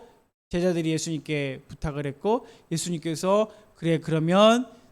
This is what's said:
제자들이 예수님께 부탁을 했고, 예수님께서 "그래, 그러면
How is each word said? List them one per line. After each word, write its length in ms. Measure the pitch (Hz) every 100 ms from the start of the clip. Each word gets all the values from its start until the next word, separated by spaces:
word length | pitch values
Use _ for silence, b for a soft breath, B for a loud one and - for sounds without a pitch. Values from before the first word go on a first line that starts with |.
| B B _ _ -
제자들이 400 | 175 185 170 160
예수님께 720 | 160 165 156 - 147 139 131 -
부탁을 380 | - 160 143 143
했고, 420 | 135 202 247 B B B
예수님께서 800 | 165 175 170 165 151 185 202 214 B B -
"그래, 240 | 160 160
그러면 680 | 160 160 160 190 220 240 254 B B